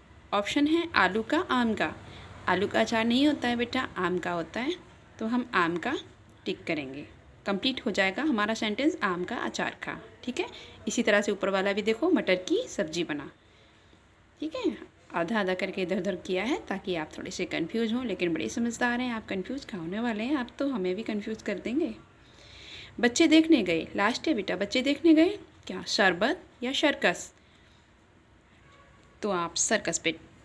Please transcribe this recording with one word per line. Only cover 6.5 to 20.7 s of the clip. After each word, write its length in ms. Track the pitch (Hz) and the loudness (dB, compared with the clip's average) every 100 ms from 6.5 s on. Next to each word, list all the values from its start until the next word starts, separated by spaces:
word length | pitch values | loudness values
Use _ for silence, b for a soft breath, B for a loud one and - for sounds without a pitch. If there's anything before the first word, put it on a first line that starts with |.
| 165 | -6
करेंगे। 420 | - 156 131 139 147 - - - - | -4 -4 -4 -10 -14 -18 -20 -12 -4
कंप्लीट 400 | 196 262 254 233 | -2 0 -2 -2
हो 40 | |
जाएगा 320 | 196 190 190 | 2 0 2
हमारा 320 | 311 220 208 | 0 0 0
सेंटेंस, 420 | 226 220 208 294 - | 0 -2 0 0 0
आम 220 | 202 180 | -2 -2
का 120 | 180 233 | -4 -4
अचार 400 | - - 180 - | -6 -4 -4 -4
खा, 180 | - 165 - - | -10 -10 -12 -12
ठीक 160 | - 247 | -8 -6
है। 60 | 440 B B B - | -6 B B B -4
इसी 140 | 240 | 0
तरह 180 | 220 208 | 4 4
से 120 | 208 | 2
ऊपर 160 | 196 196 | -2 0
वाला 240 | 190 202 | 0 0
भी 100 | 202 | 0
देखो, 280 | 208 220 339 | 0 0 4
मटर 240 | 277 190 | 2 4
की 320 | 180 - 381 508 | 0 2 -2 -2
सब्जी 360 | - 160 170 | -4 -4 -2
बना, 260 | 165 147 139 - b b b b b b _ _ _ - | -4 -4 -8 -16 b b b b b b _ _ _ -10
ठीक 160 | 311 508 | -8 -2
है। 200 | 403 214 - _ - | -2 -2 -12 _ -6
आधा 260 | 175 165 226 | -4 0 0
आधा 140 | 185 | 0
करके 280 | 185 190 190 | 0 -2 -2
इधर 160 | 175 196 | -2 0
उधर 180 | 190 185 | -2 -4
किया 280 | - 185 | -2 -2
है 160 | 220 381 - | 0 -4 -4
ताकि 280 | 190 196 | -6 -4
आप 180 | 170 156 - | -4 -4 -8
थोड़े 120 | - | -10
से 140 | 185 | -6
कन्फ्यूज 480 | 170 151 165 226 233 | -4 -2 -2 -2 -2
हों, 140 | 240 254 | -2 -2
लेकिन 280 | 180 175 | -2 0
बड़े 140 | 170 220 | 0 -2
समझदार 520 | 233 233 226 247 240 | -2 -2 0 -2 0
हैं 120 | 254 | -2
आप, 160 | 226 - | -4 -4
कन्फ्यूज 360 | 196 185 269 | -6 -4 -8
कहाँ 160 | - 185 | -8 -8
होने 200 | 165 202 | -6 -4
वाले 240 | 240 208 | -2 -2
हैं 120 | 240 294 | -2 -2
आप, 140 | 240 - | -4 -2
तो 100 | |
हमें 260 | 285 | -2